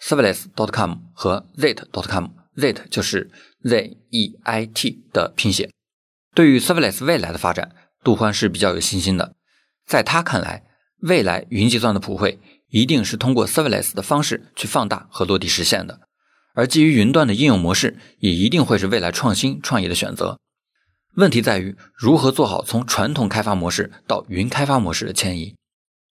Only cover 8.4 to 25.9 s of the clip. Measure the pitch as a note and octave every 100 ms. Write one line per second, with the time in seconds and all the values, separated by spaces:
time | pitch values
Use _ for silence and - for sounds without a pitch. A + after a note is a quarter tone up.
8.4 | G#2 F2 G2+ F2 - G2 F#2 F#2 - _
9.4 | _ _ _ _ - - - E3 E3+ F#2+
10.4 | F2 F2 _ _ _ - D#3 F3 F#2+ E2+
11.4 | - A2 A2+ A#2 A2+ G2+ - F#2+ G2 -
12.4 | _ _ _ A2 C3 D3 G2+ A2 B2 A#2+
13.4 | G2+ - D3 G2+ - - - D3 D3+ A2
14.4 | - - - D3 G#2+ G2+ - - F#2 F#2+
15.4 | E2+ - E2+ G2+ F2+ - _ _ _ _
16.4 | _ - B2+ D#3 D#3 C3 G#2+ D#3 C3+ G2+
17.4 | D3 G2 E2+ F#2 A2+ - - - G2 E2+
18.4 | G#2+ E3 - G#2+ F#2+ A2 F2 - B2+ G2
19.4 | C3+ C#3+ - A#2 F2 F2 G#2 F#2 F2+ -
20.4 | _ _ _ _ _ _ _ - F#3+ B2
21.4 | B2 G2 F#2+ - - - A#2 D3+ C3 -
22.4 | A#2 F2+ - C3 A#2+ - A2 D3+ G#2 G#2+
23.4 | G#2+ F#2+ F2 - - - - A2 - F2+
24.4 | A#2 B2 C#3+ C3+ F#2 E2 - G2 F#2+ F2
25.4 | F#2+ - _ _ _